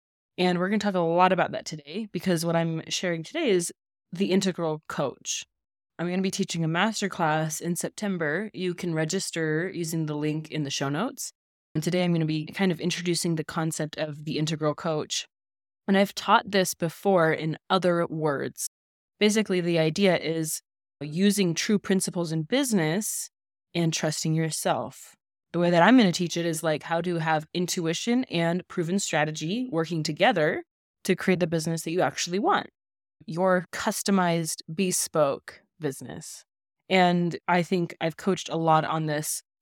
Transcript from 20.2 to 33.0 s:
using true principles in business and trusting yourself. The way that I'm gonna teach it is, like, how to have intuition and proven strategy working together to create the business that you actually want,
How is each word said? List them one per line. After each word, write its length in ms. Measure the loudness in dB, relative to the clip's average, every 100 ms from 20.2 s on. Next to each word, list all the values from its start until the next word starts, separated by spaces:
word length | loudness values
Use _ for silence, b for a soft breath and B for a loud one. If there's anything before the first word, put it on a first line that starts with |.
| 0 -2 -2 -6 _ _ _ -14
using 540 | -6 2 4 4 2
true 240 | 0 2 0
principles 540 | 2 0 0 -4 -2
in 100 | -2
business 880 | 0 0 2 2 2 0 -2 -6 -10 _ _ _ _
and 200 | -2 0
trusting 420 | 0 -2 -2 0
yourself. 800 | 0 0 -2 -2 -2 -4 -12 -20 _ _ _ _
The 80 | 0
way 100 | 4
that 100 | 6
I'm 160 | 8 8
gonna 140 | 6
teach 260 | 4 -2 -2
it 80 |
is, 200 | -2 -2
like, 180 | -2 -2
how 180 | -2 -4
to 160 | -2 -2
have 280 | 0 0 -2
intuition 720 | -4 -4 -2 -2 -2 0 -2
and 420 | 0 0 0 -2 -4
proven 320 | -6 -2 -2
strategy 720 | 0 0 0 -2 -4 -4 -4
working 320 | -2 -2 -2
together 640 | -4 2 2 4 2 0 -8 _ _ _
to 100 | -2
create 240 | 0 2 2
the 80 | 2
business 360 | -2 -2 -4
that 100 | -2
you 80 | 0
actually 400 | 0 0 -4 -2
want, 300 | 2 0 -2 _ _ _